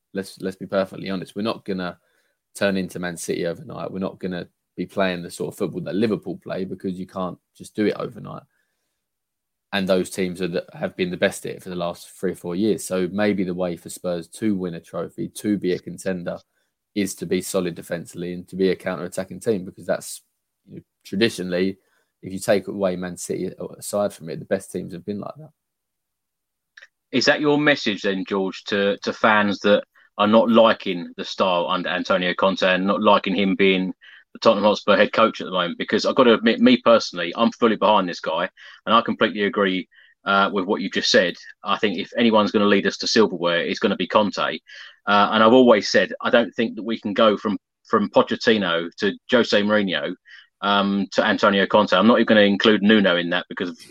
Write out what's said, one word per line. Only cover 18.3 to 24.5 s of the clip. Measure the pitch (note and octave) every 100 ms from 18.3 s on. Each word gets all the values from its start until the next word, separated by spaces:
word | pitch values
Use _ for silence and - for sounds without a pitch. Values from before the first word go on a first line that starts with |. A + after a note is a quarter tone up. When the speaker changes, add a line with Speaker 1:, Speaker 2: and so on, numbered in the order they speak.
Speaker 1:
and | F2+ F2+
to | F#2
be | F#2+
a | E2
counter-attacking | F#2+ E2+ F2 - F#2 F#2
team, | - G2+
because | F#2 - F2
that's, | - - - _ _ _ _ G2
you | G2
know, | _ _
traditionally, | - G2 A2+ - F#2 F2+ F#2+ F#2 _ _ _ _
if | F2+
you | F#2+
take | - G#2 F#2+
away | F#2+ G2 F2+
Man | F2+ E2+
City | - G2 F2+ - F2 -
aside | - G#2 G2+
from | - D#2+
it, | C#2+
the |
best | -